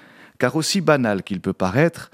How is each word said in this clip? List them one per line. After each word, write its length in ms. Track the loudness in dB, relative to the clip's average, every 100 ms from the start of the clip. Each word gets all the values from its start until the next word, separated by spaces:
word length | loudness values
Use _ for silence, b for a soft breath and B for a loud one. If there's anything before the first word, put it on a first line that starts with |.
| B B B -2
Car 160 | -2 0
aussi 240 | -2 0
banal 420 | 2 4 2 -2
qu'il 180 | -4 -6
peut 120 | -4
paraître, 580 | -2 -2 2 0 -2 -14